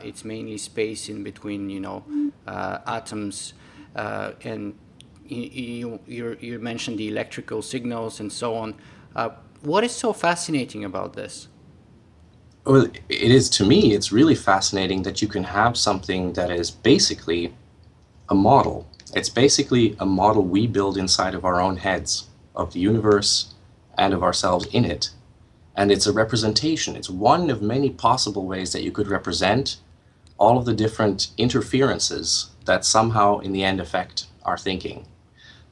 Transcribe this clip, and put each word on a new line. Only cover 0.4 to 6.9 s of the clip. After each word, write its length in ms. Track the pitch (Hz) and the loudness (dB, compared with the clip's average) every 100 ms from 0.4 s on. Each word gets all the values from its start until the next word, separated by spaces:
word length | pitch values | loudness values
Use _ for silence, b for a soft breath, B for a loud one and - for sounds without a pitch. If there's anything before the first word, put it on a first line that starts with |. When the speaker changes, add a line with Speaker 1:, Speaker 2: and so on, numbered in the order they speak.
| 113 104 | -12 -12
Speaker 1:
space 500 | - - 110 107 - | -10 -6 -6 -6 -12
in 140 | 104 | -12
between, 480 | 101 - 107 101 98 | -12 -12 -10 -8 -8
you 80 | 95 | -8
know, 240 | 95 98 170 294 294 - - | -10 -12 -8 -4 -4 -6 -12
uh, 320 | 98 95 95 104 | -8 -6 -6 -8
atoms, 680 | 113 - 110 101 101 - - B B B - | -8 -8 -8 -8 -10 -14 -18 B B B -10
uh, 380 | 107 104 104 - | -8 -8 -8 -10
and 320 | 123 107 101 - - - - - - | -12 -10 -10 -12 -20 -20 -20 -20 -14
y-, 80 | 120 120 | -12 -10
you, 480 | 131 120 120 120 107 - | -10 -10 -10 -10 -12 -14
you, 320 | 120 117 107 | -10 -10 -10
you 200 | 120 120 | -12 -10
mentioned 400 | 117 117 - | -8 -8 -8